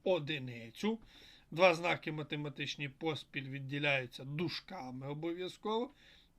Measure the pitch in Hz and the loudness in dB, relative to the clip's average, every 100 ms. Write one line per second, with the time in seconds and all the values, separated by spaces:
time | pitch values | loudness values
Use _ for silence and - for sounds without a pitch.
0 | - 180 147 151 127 117 113 - 208 226 | 2 2 2 -4 -4 -8 -12 -2 0 0
1 | - - - - - 156 185 165 175 156 | -4 -20 -20 -20 -8 6 8 8 4 0
2 | - 156 147 151 147 143 143 - 143 131 | -2 -6 -4 -4 -4 -4 -6 -4 -6 -2
3 | 160 143 - 143 135 139 135 143 147 139 | -2 -2 -4 -8 -6 -6 -4 0 4 2
4 | 123 - 135 147 175 - - 190 127 127 | 0 -8 -6 -2 -2 -2 -8 -10 -8 -8
5 | 135 147 165 170 180 - 208 220 247 - | -6 -4 -4 -2 -6 -6 -2 0 -2 -6
6 | - - - | -20 -20 -20